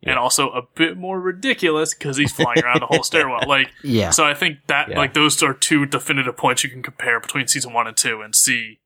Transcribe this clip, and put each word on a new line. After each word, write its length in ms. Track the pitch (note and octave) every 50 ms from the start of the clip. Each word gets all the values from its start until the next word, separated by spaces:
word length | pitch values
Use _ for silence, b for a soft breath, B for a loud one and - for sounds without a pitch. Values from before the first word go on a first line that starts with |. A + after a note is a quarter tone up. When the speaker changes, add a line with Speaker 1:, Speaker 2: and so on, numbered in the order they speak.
Speaker 1:
And 140 | - - C3
Speaker 2:
Yeah. 60 | C3
Speaker 1:
also 300 | B2 B2+ - - C#3+ C3
a 120 | - B2+ A#2+ _ _
bit 200 | - D#3+ E3 F3+
more 240 | F#3 F3+ F#3 F#3+ F#3+
ridiculous 720 | F3+ F#3 F3+ F#3 G3 C4+ A#3+ - - E3+ D#3 D3+ D#3+ D#3 -
'cause 240 | _ - D3 C3+ C3
he's 140 | C#3+ C3+ -
flying 300 | - E3 B2 A#2 A#2+ A#2
around 180 | B2 B2 A#2+ A#2+
the 40 |
whole 160 | A2+ C#3+ D#3+ D#3+
stairwell. 380 | - - E3 D3+ C3+ B2 A#2 B2+
Speaker 2:
<laughs> 60 | C3+
Speaker 1:
Like, 220 | C#3 C3+ C3+ - - - -
Speaker 3:
Yeah. 280 | C#3+ B2 A2 G2+ F#2
Speaker 1:
so 140 | - - D#3+
I 100 | D3 C#3+
think 240 | C#3+ F#3 F3 D3+ C#3 _ -
that, 220 | D3 C#3+ D3+ D3+
Speaker 2:
Yeah. 60 | D#3 -
Speaker 1:
like, 160 | D3 C#3 -
those 280 | D#3 D3+ D3+ C#3+ - -
are 100 | C#3+ C3
two 320 | - - - D#3+ D3 C#3+
definitive 500 | C#3 C#3+ C#3 - - D3+ C#3 C3 B2 A#2
points 260 | - - C3+ B2+ B2 -
you 80 | C3+
can 120 | B2 C3 B2
compare 340 | - - _ - B2 A#2+ A#2
between 300 | - - - C#3+ C3 -
season 240 | - C#3+ C3+ B2+ A#2
one 160 | A#2 A#2 A2+
and 80 | A2
two 240 | - - C3 A2+ G#2+ G#2+
and 120 | G#2+ G#2+
see 440 | - - - B2+ A#2+ A2+ A2 A2 _ _